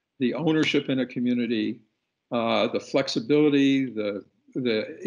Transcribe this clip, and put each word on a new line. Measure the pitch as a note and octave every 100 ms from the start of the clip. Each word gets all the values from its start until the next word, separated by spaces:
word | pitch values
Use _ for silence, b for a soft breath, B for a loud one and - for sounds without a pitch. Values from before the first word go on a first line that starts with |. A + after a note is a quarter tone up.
| _ -
the | B2
ownership | B2 D#3+ D#3 D3 D3 C#3+
in | C3
a | B2
community, | - B2 B2 A#2 A2+ D#3 - _ _ _ _ _
uh, | A#2+ A2+ A2+ A2+
the | G#2+
flexibility, | - C#3+ C3+ C#3 A2+ D3 D3+ C#3+ C#3 C3+ C3
the, | A2 G#2 G2+ - _ _ -
the | B2 A2 - D#3+